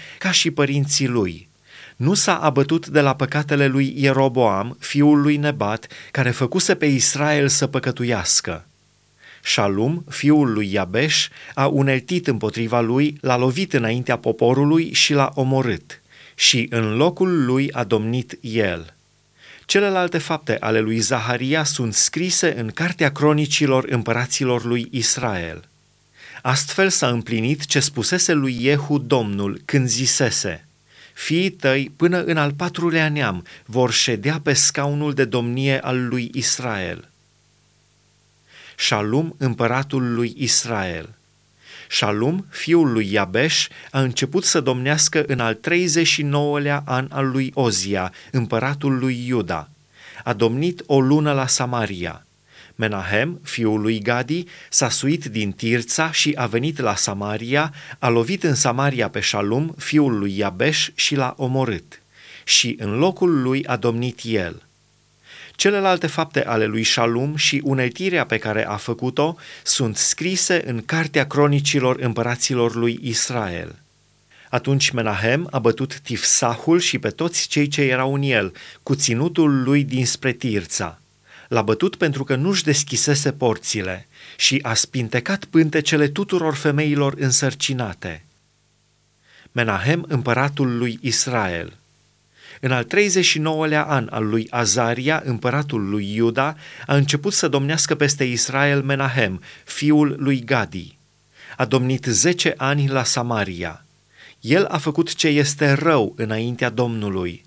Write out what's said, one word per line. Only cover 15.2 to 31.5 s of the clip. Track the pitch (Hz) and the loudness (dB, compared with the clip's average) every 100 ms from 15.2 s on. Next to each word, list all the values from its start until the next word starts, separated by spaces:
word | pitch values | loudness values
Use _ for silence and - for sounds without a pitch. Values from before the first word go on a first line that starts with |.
| 135 | 2
omorât. | 143 131 135 123 85 - - _ - - | 0 0 2 0 -4 -8 -20 _ -20 -18
Și | - - 127 117 | 0 2 2 0
în | 117 110 110 | 0 0 2
locul | 165 175 185 170 | 2 2 2 2
lui | 127 131 139 | 2 0 0
a | 123 | -4
domnit | 104 110 110 123 120 - | 0 0 0 -2 -6 -10
el. | 123 110 101 85 82 - _ _ _ _ - - | -4 0 0 -2 -10 -20 _ _ _ _ -20 -18
Celelalte | - 196 202 190 175 175 | 0 2 2 2 0 -2
fapte | - 156 - 107 | -2 -4 -2 -2
ale | 107 110 | 0 0
lui | 110 113 | 0 -2
Zaharia | 104 127 110 120 131 156 | 0 -2 -2 -2 0 0
sunt | 147 - 117 | 0 -2 -2
scrise | 101 - 160 180 - 170 131 | 0 0 0 0 2 0 0
în | 110 | -6
cartea | - 170 - 147 | -4 -4 0 0
cronicilor | 143 147 151 147 - 147 131 127 | 2 2 4 2 0 2 2 2
împăraților | 123 113 117 123 - 127 120 | -2 0 -2 0 -2 0 0
lui | 120 120 113 | 0 -2 -2
Israel. | 131 107 - 123 92 82 82 - _ _ _ _ - - - | -2 -2 -2 -2 -4 -6 -10 -16 _ _ _ _ -20 -20 -6
Astfel | 127 139 - - 190 | 0 0 0 2 2
s-a | 185 131 | 2 2
împlinit | 120 110 113 117 147 143 | 0 -2 -2 0 -2 0
ce | 147 | 2
spusese | - - - 180 - | 2 0 -2 0 2
lui | 156 135 120 | 2 0 0
Jehu | 127 143 143 147 | 2 2 2 -2
Domnul | 147 135 107 98 101 - | 2 0 0 -2 -4 -6
când | - 143 123 | 0 0 2
zisese: | 120 127 - 127 - 101 80 - _ _ - - | 0 0 2 0 0 -4 -8 -14 _ _ -20 -20
"Fiii | - - 160 190 | -10 -2 0 0